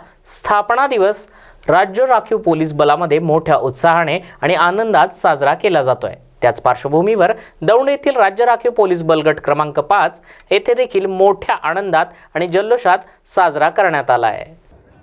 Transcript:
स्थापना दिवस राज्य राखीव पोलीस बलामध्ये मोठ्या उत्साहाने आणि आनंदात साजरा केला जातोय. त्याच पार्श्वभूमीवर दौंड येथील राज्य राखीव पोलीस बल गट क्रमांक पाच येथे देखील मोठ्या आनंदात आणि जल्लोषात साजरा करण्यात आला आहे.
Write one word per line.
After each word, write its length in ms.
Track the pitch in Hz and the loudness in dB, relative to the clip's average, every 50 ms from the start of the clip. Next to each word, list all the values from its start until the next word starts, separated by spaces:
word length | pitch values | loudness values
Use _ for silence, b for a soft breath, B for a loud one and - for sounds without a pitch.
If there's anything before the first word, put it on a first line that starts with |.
| B B B B B | B B B B B
स्थापना 640 | - - - - - 214 208 208 208 233 247 269 269 | -14 -14 -8 -4 0 0 0 0 0 0 0 0 0
दिवस 400 | 262 214 190 202 214 - - - b b b b b b b - | 0 2 2 0 0 -2 -8 -20 b b b b b b b 0
राज्य 380 | 151 180 202 196 190 220 254 | 2 2 2 0 0 -2 0
राखीव 320 | 262 247 214 208 - 226 214 | 2 2 0 0 -2 -4 -2
पोलीस 360 | - 175 160 156 160 156 151 | 0 0 0 0 -2 -2 -2
बलामध्ये 460 | 147 151 147 147 160 175 160 147 160 | 0 2 2 2 0 0 0 -2 0
मोठ्या 360 | 170 160 151 160 156 165 147 | 0 0 0 0 2 2 0
उत्साहाने 640 | 120 117 135 127 - - 170 165 170 170 147 143 139 B B B B | 0 0 -2 -4 0 0 2 2 2 0 0 -4 -6 B B B B
आणि 140 | B 147 180 | B 0 0
आनंदात 520 | 156 170 175 185 208 226 226 202 151 165 190 | 2 2 2 0 0 -2 2 2 2 2 2
साजरा 460 | - - - 180 156 135 139 139 160 | 0 -2 0 0 0 0 0 0 0
केला 280 | - - 208 175 151 | 0 0 0 0 2
जातोय. 340 | 131 131 123 - - 95 - - - _ _ - | 2 0 0 -2 -2 -8 -10 -12 -20 _ _ -2
त्याच 200 | - 120 110 - | -2 0 0 0
पार्श्वभूमीवर 680 | - 127 123 - - 139 147 160 180 208 226 202 170 196 220 B B B B B | 0 -2 -2 -2 -2 -2 0 0 0 2 2 2 2 0 0 B B B B B
दौंड 280 | 160 165 220 247 269 269 | 0 2 2 2 2 0
येथील 260 | 285 277 277 294 269 | -2 -2 -2 -2 0
राज्य 300 | 247 202 196 196 208 240 | 2 2 2 2 0 0
राखीव 260 | 240 233 226 - 240 | 0 0 0 0 -2
पोलीस 320 | 233 226 208 190 175 170 165 | 0 0 0 0 0 -2 0
बल 180 | 156 160 160 | 0 0 2
गट 180 | 151 156 151 - - | 2 0 -2 -2 -2
क्रमांक 360 | - 147 151 151 151 143 147 | -2 -2 0 -2 -4 -2 -4
पाच 420 | 143 - 196 202 156 175 - - B B B B B B | -2 0 2 2 0 0 -2 -8 B B B B B B
येथे 220 | 185 202 196 - 240 | -2 -2 0 0 0
देखील 320 | 240 254 - - 196 190 | 0 -2 -2 -2 -4 -2
मोठ्या 500 | 190 190 185 190 202 190 - - - 214 | -2 0 2 2 2 2 0 -2 -4 -4
आनंदात 500 | 170 - 151 165 190 202 190 165 156 175 170 - B B B B | -2 -2 -4 -4 -4 -4 0 0 0 0 -2 -6 B B B B
आणि 140 | 156 175 180 | -6 -4 -2
जल्लोषात 500 | 165 190 208 220 240 240 - 185 180 190 - b b b b | -2 -2 0 0 0 0 2 0 0 0 -2 b b b b
साजरा 440 | - - 196 180 165 143 147 151 170 | -6 -2 0 0 0 0 0 0 0
करण्यात 400 | 165 214 196 180 160 143 131 - | 2 2 0 0 0 -2 0 0
आला 180 | 123 120 117 110 | 0 0 0 -2
आहे. 280 | 101 - - - 165 - _ _ - - _ _ _ _ | -4 -4 -10 -16 -20 -20 _ _ -20 -20 _ _ _ _